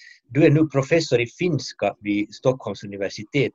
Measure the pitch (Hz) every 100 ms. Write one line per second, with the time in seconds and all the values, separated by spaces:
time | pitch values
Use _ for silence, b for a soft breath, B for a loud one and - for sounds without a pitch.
0 | B B _ 139 160 151 156 139 131 165
1 | 160 120 120 - 175 131 - - 101 -
2 | 104 104 104 - 131 127 107 98 101 98
3 | 95 - 104 143 113